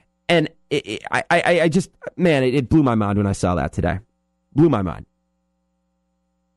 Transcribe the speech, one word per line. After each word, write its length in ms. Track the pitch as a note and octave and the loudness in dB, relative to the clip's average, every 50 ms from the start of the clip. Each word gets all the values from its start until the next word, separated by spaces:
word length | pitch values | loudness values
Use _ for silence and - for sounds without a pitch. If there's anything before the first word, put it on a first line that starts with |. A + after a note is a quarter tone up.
| _ _ _ _ _ - | _ _ _ _ _ 0
And 200 | F3 E3 D#3 - - _ _ _ | 0 0 0 -2 -6 _ _ _
it, 160 | - D3 - G2 | -6 -6 -4 -6
it, 140 | G#2+ - - - - | -10 -12 -8 -6 -4
I, 100 | A#2+ - - | -4 -2 0
I, 300 | E3+ F3 - - F3 E3+ | 0 0 2 2 2 2
I 80 | D#3+ F3 | 2 2
just, 220 | C#3+ F#3+ - - _ _ - - - | 0 0 -2 -4 _ _ -18 -16 -6
man, 260 | - F3+ F3 D#3 C3+ C3 | -2 0 2 2 2 2
it, 120 | B2+ A#2+ | 0 0
it 140 | D3 B2+ - | 0 0 2
blew 140 | D3+ D#3+ D3 | 2 2 4
my 140 | B2+ A#2 | 4 2
mind 220 | A2 G#2 G2+ G2+ G#2 | 0 0 0 0 0
when 100 | G2+ G2 | 0 0
I 40 | G2 | -2
saw 220 | - - F2+ F2+ | -2 -2 -2 -2
that 180 | E2 C#2+ D#2 - | -2 -2 -4 -4
today. 280 | - F2 F2 D#2+ F#2+ - _ _ _ _ _ _ _ _ _ - | -4 -4 -4 -4 -6 -10 _ _ _ _ _ _ _ _ _ 0
Blew 160 | B2+ D#3+ E3 | 2 2 4
my 140 | C3+ G#2+ F#2+ | 2 0 -2
mind. 240 | E2+ B1+ G1+ - - _ _ _ _ _ _ _ _ _ _ _ _ _ _ _ _ _ _ _ _ _ _ _ _ _ _ _ _ _ | -4 -8 -10 -14 -20 _ _ _ _ _ _ _ _ _ _ _ _ _ _ _ _ _ _ _ _ _ _ _ _ _ _ _ _ _